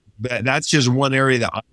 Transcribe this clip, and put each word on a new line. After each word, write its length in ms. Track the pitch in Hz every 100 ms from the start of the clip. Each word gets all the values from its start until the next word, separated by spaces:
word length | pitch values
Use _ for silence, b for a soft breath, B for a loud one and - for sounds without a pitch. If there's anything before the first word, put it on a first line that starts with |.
| - -
that, 240 | 123 120
that's 240 | 123 147 -
just 200 | 156 123
one 240 | 131 139
area 260 | 135 135 123
that 120 | 110
I'm 100 | 110 -